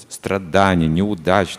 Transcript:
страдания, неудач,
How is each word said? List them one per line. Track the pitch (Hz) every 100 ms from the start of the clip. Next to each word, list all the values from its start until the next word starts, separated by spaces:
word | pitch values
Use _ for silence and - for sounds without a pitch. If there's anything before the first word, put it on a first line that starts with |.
| -
страдания, | - - 98 90 85 98 90 80
неудач, | 80 101 98 78 95 90